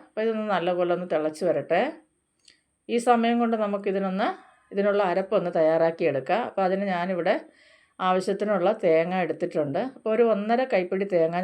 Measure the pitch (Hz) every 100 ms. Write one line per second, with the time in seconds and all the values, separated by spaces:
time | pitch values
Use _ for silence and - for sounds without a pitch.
0 | - - 226 220 214 185 170 180 175 175
1 | 180 160 156 156 180 147 135 170 262 -
2 | _ _ _ _ _ _ _ _ - 233
3 | 240 233 226 233 233 226 208 202 202 190
4 | 190 190 269 381 - _ _ 196 202 202
5 | 190 175 196 208 175 175 156 160 165 165
6 | 165 135 131 196 117 - 185 190 202 175
7 | 180 180 170 277 - _ _ _ _ -
8 | 185 185 185 196 214 202 180 220 185 160
9 | 175 185 165 - 175 175 147 156 254 -
10 | 220 220 233 202 214 240 262 196 180 190
11 | 196 180 165 175